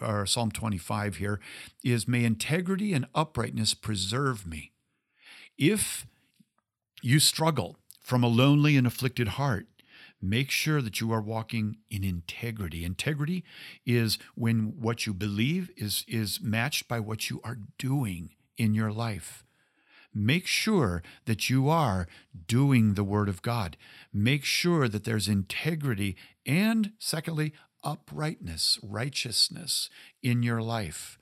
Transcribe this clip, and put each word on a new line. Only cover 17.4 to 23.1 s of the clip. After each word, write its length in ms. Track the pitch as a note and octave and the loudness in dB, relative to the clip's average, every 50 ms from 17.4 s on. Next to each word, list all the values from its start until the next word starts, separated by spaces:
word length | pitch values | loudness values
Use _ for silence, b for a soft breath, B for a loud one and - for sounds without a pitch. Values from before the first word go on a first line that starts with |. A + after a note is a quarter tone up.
| - | -8
are 140 | A2+ B2 A#2+ G2+ - - - | -10 -10 -10 -12 -14 -12 -8
doing 560 | - B2+ C3+ D3 C3 G#2 F2+ E2+ F2 D#2 - _ _ _ _ - | -4 -2 0 0 0 -2 -4 -6 -8 -12 -16 _ _ _ _ 0
in 160 | A#2 G#2+ G#2+ | 2 2 4
your 180 | A2 A2 A2 G#2 | 2 0 0 -2
life. 500 | A2 A#2 A#2 G#2 F2 - - - - - b b b b b b b b b b b b b b | -2 -4 -4 -6 -8 -10 -14 -18 -20 -20 b b b b b b b b b b b b b b
Make 340 | G#2+ G2+ A2 D3 F#3 F3+ | 0 2 2 2 2 2
sure 560 | - - - - A3 A3 F#3 C3+ G2 F2 F2 - B B B B | 0 -2 0 2 4 4 4 4 4 2 0 -4 B B B B
that 240 | - A2+ G#2 - - | -2 -2 0 0 2
you 180 | B2 C3+ C3 C#3+ | 2 4 4 4
are 400 | D#3+ E3 D3+ A#2+ F#2+ F#2 F2+ - B B B B B F2 E2 - | 4 4 4 2 2 0 0 -4 B B B B B -14 -4 0
doing 460 | A2 B2+ C#3 C#3+ C3+ A#2+ A2 G#2+ G2 | 2 4 6 6 6 6 6 6 4
the 100 | G2 G2+ | 2 2
Word 240 | G2 | 2